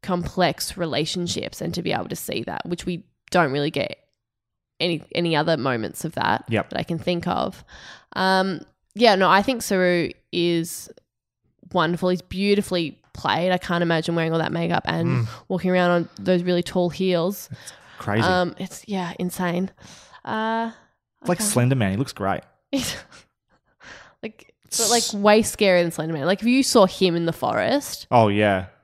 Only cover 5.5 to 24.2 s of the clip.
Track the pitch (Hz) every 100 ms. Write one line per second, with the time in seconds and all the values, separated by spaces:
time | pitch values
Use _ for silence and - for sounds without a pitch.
5.5 | 160 131 120 110 - 160 - 113 110 -
6.5 | 110 - - - 165 - 175 180 - 64
7.5 | - - - - - _ - 190 190 190
8.5 | 180 - _ _ - 233 190 185 185 202
9.5 | 247 - 196 180 175 156 - _ 180 170
10.5 | 170 165 - - - _ _ _ _ _
11.5 | _ - 185 160 175 185 180 - 180 202
12.5 | 202 202 180 160 - _ - - 120 175
13.5 | 180 - 170 170 165 160 170 165 165 160
14.5 | 165 170 170 - 165 170 127 113 - _
15.5 | 185 180 185 175 175 170 - 180 185 180
16.5 | 175 175 190 175 147 190 175 170 202 -
17.5 | - - - - - - 104 151 180 175
18.5 | - 190 - - 196 175 - 180 - 185
19.5 | 175 190 _ - - - - - 220 220
20.5 | 226 226 226 _ _ _ _ - 175 214
21.5 | 123 123 135 101 98 113 - 98 90 -
22.5 | _ _ 277 240 - - - _ _ _
23.5 | _ _ _ - - - _